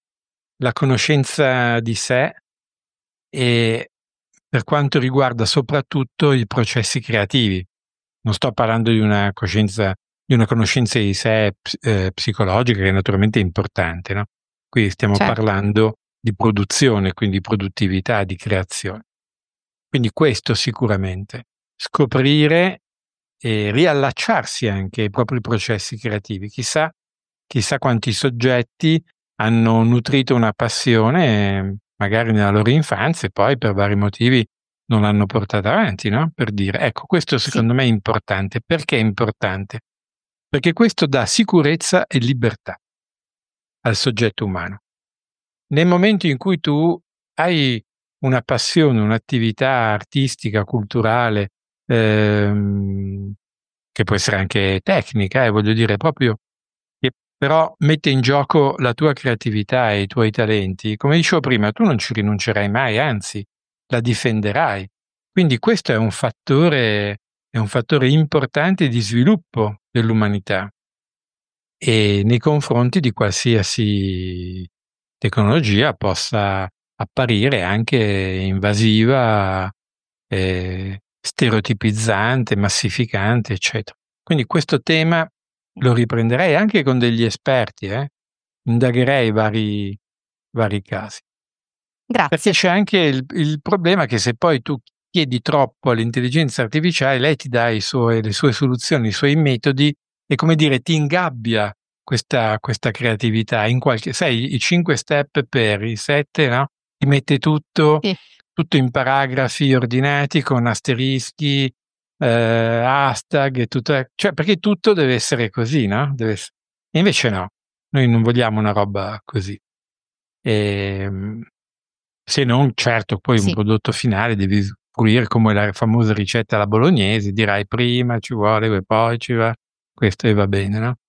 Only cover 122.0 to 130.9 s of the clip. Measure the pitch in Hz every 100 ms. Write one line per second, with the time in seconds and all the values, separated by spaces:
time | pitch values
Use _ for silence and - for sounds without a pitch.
122 | _ _ - - 131 123 139 117 - 113
123 | 101 104 - 117 98 92 104 107 - 107
124 | 127 98 117 107 98 104 101 - _ -
125 | 113 117 117 117 110 104 104 101 113 117
126 | 110 107 101 120 110 110 101 110 143 165
127 | 98 110 101 98 107 101 101 117 123 123
128 | 123 117 - 117 104 110 110 101 92 110
129 | 117 117 - 120 113 113 _ _ _ _
130 | 107 98 120 104 101 98 98 107 117